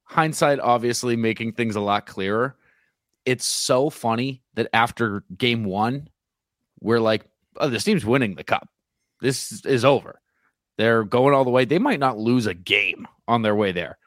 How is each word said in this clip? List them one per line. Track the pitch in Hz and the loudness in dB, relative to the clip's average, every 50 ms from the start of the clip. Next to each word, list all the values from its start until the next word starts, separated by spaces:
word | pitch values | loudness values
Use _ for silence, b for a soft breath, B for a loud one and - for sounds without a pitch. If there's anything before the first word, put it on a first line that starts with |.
| _ | _
hindsight | - - 170 156 160 147 - 165 147 143 135 | -6 0 0 0 0 0 2 2 2 2 2
obviously | - 120 120 120 117 120 117 - - 123 117 | 2 2 2 2 2 -2 -2 -2 -2 -2 -2
making | 117 113 113 110 - 113 113 107 | 0 0 -2 -2 -2 -6 -6 -4
things | - 117 113 101 | -4 -4 -2 -2
a | 104 | -2
lot | 101 101 101 104 - | -2 0 -2 -2 -2
clearer. | - - 101 95 98 104 113 123 143 - _ _ _ _ _ _ _ _ _ _ _ _ _ - | -6 -10 -6 -4 -2 -2 -2 -2 -4 -6 _ _ _ _ _ _ _ _ _ _ _ _ _ -2
It's | 127 127 - - | -2 -2 -2 -2
so | - - - - - 131 127 139 156 | -6 -4 -4 0 0 2 2 2 0
funny | - - - 113 113 117 127 139 131 - _ _ - | -4 -4 -4 -2 -2 -2 -2 -6 -8 -12 _ _ -6
that | 117 117 - - | -6 -4 0 2
after | 113 117 123 - - 117 107 101 101 - - 92 | 2 2 2 0 -2 -2 -2 -2 -4 -8 -10 -8
game | - 127 120 120 113 110 | -2 0 0 0 0 -2
one, | 98 92 101 110 120 135 143 147 - _ _ _ _ _ _ _ _ _ _ _ _ _ - | -4 -2 -2 -2 -2 -2 -6 -10 -14 _ _ _ _ _ _ _ _ _ _ _ _ _ -8
we're | - 104 117 117 | -2 0 0 2
like, | 113 110 110 104 - _ _ _ _ _ - | 2 2 0 0 -2 _ _ _ _ _ -6
"Oh, | - 147 143 | -4 -2 -2
this | 117 107 - | -2 -2 0
team's | 208 220 165 101 | 0 0 2 2
winning | 107 123 139 123 101 92 | 2 2 2 0 -2 -4
the | - - | -6 -4
cup. | - 110 - - - _ _ _ _ _ _ _ _ _ - | -2 -2 -2 -4 -6 _ _ _ _ _ _ _ _ _ -6
This | - 135 131 - - - - - - | -4 -4 -4 -4 -6 -10 -12 -8 -4
is | - 135 120 113 | -2 0 2 4
over. | 139 139 104 82 - - _ _ _ _ _ _ _ _ _ _ _ _ | 4 2 2 0 -6 -20 _ _ _ _ _ _ _ _ _ _ _ _
They're | - 110 117 117 113 110 | 0 2 2 2 2 2
going | 95 - 123 131 143 143 | 0 2 2 4 4 4
all | 135 135 | 4 4
the | 123 | 4
way." | 120 127 131 | 2 2 2
They | 110 143 180 | 2 2 0
might | 143 160 180 143 | 0 0 0 0
not | 139 127 120 | 0 -2 -2
lose | 104 110 117 123 127 110 | 0 0 2 2 2 2
a | 104 87 | 0 -4
game | 87 90 - 101 101 101 92 85 - - - _ _ _ - | -6 -2 0 0 2 2 0 -4 -8 -12 -20 _ _ _ -2
on | 117 117 110 | 0 2 2
their | 107 104 | 2 2
way | 104 104 95 | 2 0 0
there. | 90 87 82 - - _ _ | 0 -2 -6 -8 -10 _ _